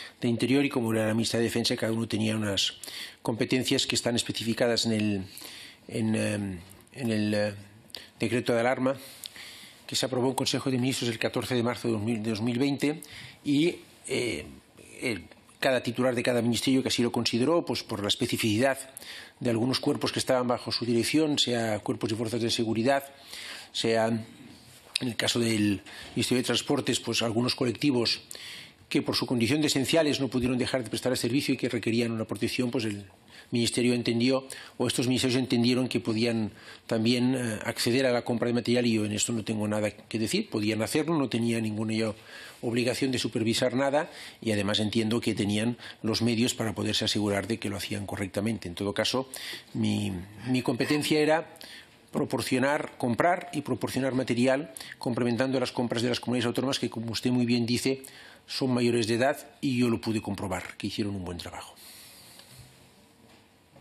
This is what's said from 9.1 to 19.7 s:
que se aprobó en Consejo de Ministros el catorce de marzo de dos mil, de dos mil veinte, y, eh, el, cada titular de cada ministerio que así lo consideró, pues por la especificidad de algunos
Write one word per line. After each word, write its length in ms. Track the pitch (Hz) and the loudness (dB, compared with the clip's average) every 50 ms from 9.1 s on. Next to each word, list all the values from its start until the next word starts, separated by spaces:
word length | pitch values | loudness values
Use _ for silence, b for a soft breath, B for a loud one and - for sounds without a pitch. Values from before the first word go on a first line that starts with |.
| B B B B B B B B B B B B B B B | B B B B B B B B B B B B B B B
que 100 | - - | -6 -2
se 100 | - - | -2 -2
aprobó 240 | 120 123 123 120 135 | 0 0 2 2 2
en 60 | 127 | 2
Consejo 360 | - 131 - - 127 - 139 | 0 0 0 -2 0 0 0
de 60 | 131 123 | 0 2
Ministros 300 | 123 135 123 - 120 117 | 2 2 0 0 0 -2
el 80 | 113 110 | 0 0
catorce 340 | - 110 - 135 113 - 131 | -2 -2 0 -2 -2 0 0
de 80 | 120 113 | 0 2
marzo 240 | 120 120 - - 117 | 0 0 -2 -2 -2
de 60 | 113 | 0
dos 60 | 104 | 0
mil, 220 | 104 113 120 107 107 | 0 0 -2 -2 -2
de 60 | 113 | -2
dos 120 | 113 101 | -2 -2
mil 160 | 110 123 120 120 | 0 0 0 2
veinte, 440 | 143 139 143 120 143 143 151 160 B B B B B B B B - | 2 0 2 2 0 0 0 -2 B B B B B B B B -2
y, 320 | 147 143 143 160 175 - - - - - - - - | 0 2 4 4 2 0 -2 -8 -20 -20 -20 -10 -6
eh, 380 | - 120 120 113 95 73 - - 67 - - _ - - - - - - | -4 -2 -2 -2 -4 -6 -8 -10 -16 -20 -20 _ -20 -20 -20 -20 -12 -6
el, 240 | - 131 110 90 82 - - - - - - - | -4 -4 -4 -4 -6 -12 -20 -20 -20 -20 -6 0
cada 240 | - 139 131 120 - | 2 2 2 2 2
titular 320 | 123 113 - 123 131 123 | 0 0 2 2 2 2
de 80 | 117 120 | 2 2
cada 180 | 127 123 120 | 2 2 2
ministerio 400 | 113 120 117 104 - 139 131 131 | 2 2 2 2 4 4 4 4
que 60 | 123 110 | 4 2
así 160 | - - 120 | 2 2 2
lo 80 | 120 | 2
consideró, 540 | - 127 110 - - 113 127 143 165 170 - | 2 0 0 0 2 2 4 4 4 2 2
pues 180 | - 123 - - | 0 -2 -4 -4
por 180 | - 110 101 | -6 -6 -4
la 60 | 101 101 | -2 -2
especificidad 720 | - - 123 - - 110 - 113 104 107 131 139 131 - - - B B B B B B B B B - | 0 0 0 0 0 0 2 2 2 4 4 2 2 0 -6 -12 B B B B B B B B B -4
de 100 | 131 123 | -2 0
algunos 300 | 117 110 117 131 | 2 2 2 2